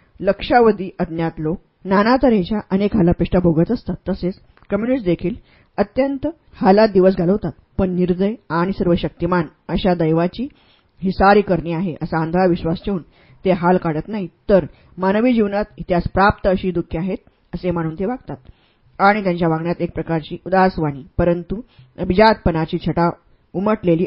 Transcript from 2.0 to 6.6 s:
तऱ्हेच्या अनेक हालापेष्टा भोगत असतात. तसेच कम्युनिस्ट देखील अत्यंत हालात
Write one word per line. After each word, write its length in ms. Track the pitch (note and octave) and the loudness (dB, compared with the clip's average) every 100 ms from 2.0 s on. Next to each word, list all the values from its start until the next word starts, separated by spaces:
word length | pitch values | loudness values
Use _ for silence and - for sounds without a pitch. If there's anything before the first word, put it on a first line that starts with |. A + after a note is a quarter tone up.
| G#3+ C4 | 2 2
तऱ्हेच्या 360 | B3+ G#3+ F3 G#3+ - | 4 2 0 -6 -2
अनेक 240 | F#3+ G3+ - | -2 0 2
हालापेष्टा 440 | E3+ F3 E3+ F#3 | 2 2 0 2
भोगत 320 | F3 D#3 E3+ | 2 2 0
असतात. 240 | A#3+ - E3+ - | -2 -6 -10 -8
तसेच 300 | F#3 F3+ - _ _ _ | -6 -6 -8 _ _ _
कम्युनिस्ट 360 | G3+ A3+ C4 F3+ | -4 -2 -2 0
देखील 300 | E3 F#3 - - _ _ - | -2 -4 -8 -14 _ _ -4
अत्यंत 500 | G3+ - C#4 C#4 D4 - _ | -4 -2 -2 -2 -6 -8 _
हालात 340 | - | 0